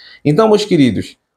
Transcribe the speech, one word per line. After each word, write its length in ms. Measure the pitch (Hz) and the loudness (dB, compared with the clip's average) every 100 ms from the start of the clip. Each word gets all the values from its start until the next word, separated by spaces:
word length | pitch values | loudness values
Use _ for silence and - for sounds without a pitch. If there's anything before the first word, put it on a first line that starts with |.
| - - | -20 -6
Então, 240 | 143 151 220 | -2 0 2
meus 160 | 208 | 0
queridos, 520 | 208 175 127 92 - _ _ | 0 0 0 -2 -10 _ _